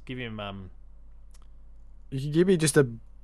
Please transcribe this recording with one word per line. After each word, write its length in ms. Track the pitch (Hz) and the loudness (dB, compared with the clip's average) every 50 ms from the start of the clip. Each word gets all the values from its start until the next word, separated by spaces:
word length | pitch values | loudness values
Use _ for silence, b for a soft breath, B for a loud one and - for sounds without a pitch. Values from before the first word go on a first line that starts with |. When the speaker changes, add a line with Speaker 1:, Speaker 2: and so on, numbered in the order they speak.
| - | -12
Speaker 1:
Give 120 | - 127 | -10 -8
him, 220 | 127 123 113 110 107 | -8 -6 -6 -6 -6
um, 300 | 104 101 98 98 95 92 - - - - - - - - - - - - - - - - - - - - - - - - - - - - | -8 -8 -8 -8 -10 -12 -14 -16 -18 -18 -18 -18 -18 -18 -18 -18 -18 -18 -18 -18 -18 -18 -18 -18 -18 -18 -18 -18 -18 -18 -18 -16 -12 -8
Speaker 2:
You 120 | 139 135 | -6 -4
can 100 | 135 151 | -4 0
give 160 | 147 165 180 | 4 4 6
me 80 | 190 190 | 6 6
just 200 | 160 156 151 - | 4 4 6 6
a 100 | 156 139 120 117 113 - - - - | 6 6 6 2 -8 -12 -16 -18 -20